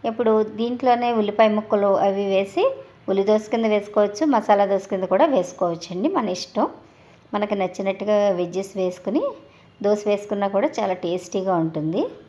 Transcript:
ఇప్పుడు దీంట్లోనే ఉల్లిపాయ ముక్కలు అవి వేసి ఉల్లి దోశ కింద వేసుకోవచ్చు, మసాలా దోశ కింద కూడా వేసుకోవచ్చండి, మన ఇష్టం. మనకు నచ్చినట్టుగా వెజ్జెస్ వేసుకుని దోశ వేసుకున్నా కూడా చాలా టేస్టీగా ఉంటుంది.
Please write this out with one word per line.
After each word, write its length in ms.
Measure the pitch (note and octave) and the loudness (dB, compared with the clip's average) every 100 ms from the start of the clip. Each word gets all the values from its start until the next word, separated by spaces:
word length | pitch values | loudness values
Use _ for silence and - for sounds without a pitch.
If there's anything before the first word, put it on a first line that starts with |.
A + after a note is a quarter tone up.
| A3+ | -6
ఇప్పుడు 220 | A3+ A3+ A3 G#3+ G#3 | -2 2 2 2 -2
దీంట్లోనే 500 | A#3 B3 B3+ A#3+ A#3+ A#3 | -4 0 2 2 2 0
ఉల్లిపాయ 300 | G#3 G#3 A3 G#3+ | 0 4 4 4
ముక్కలు 340 | G#3+ G#3 G3+ F#3+ G3 | 0 2 4 4 2
అవి 200 | G3 G3+ | 0 0
వేసి 320 | F#3+ G3 - C5 C5+ - - - | 0 0 0 0 -2 -14 -16 -2
ఉల్లి 160 | F#3+ G3 | 0 4
దోశ 140 | G#3+ G#3+ | 2 2
కింద 160 | A#3 A3+ | -2 2
వేసుకోవచ్చు, 500 | G#3 G#3 - G#3 G3+ D#4 | 0 0 0 0 0 2
మసాలా 320 | B3 G3+ G3+ G3+ | 2 4 2 4
దోశ 160 | G3 G3 | 0 -2
కింద 140 | F#3+ F#3 | -6 0
కూడా 140 | F#3+ D#4+ B3+ | 2 4 2
వేసుకోవచ్చండి, 720 | F3 - F3 E3+ - F3+ C4 F#4+ | 0 -2 -4 -4 -8 -4 -2 -2
మన 120 | G#3+ F3+ | -4 -6
ఇష్టం. 300 | - - D4+ - - - - - _ G#3 | -6 -2 -4 -4 -20 -20 -20 -20 _ -6
మనకు 220 | G#3 G#3 | -2 -2
నచ్చినట్టుగా 560 | F#3 F3+ G3 F#3+ G3+ G#3 G3+ F3 | -2 -2 -4 -4 0 2 2 0
వెజ్జెస్ 340 | F3 F3+ G3 G3+ | -2 -4 -6 -4
వేసుకుని 420 | F#3 F3+ - B3 C5+ A4+ - - - _ G3+ | -4 -4 -4 -2 -2 -6 -20 -20 -20 _ 0
దోశ 160 | G#3 G#3 | 0 0
వేసుకున్నా 380 | G3+ G3+ G3+ G3 G3 | -2 -2 -4 0 0
కూడా 100 | C#4+ D4+ | 0 -2
చాలా 180 | G3+ F#3 F3 | -4 -2 -4
టేస్టీగా 480 | F3+ - F#3 F#3+ F3 | -4 -4 -4 0 0
ఉంటుంది. 400 | D#3+ D#3+ D#3 F#3 A#4 - | 0 -2 -2 -2 -4 -6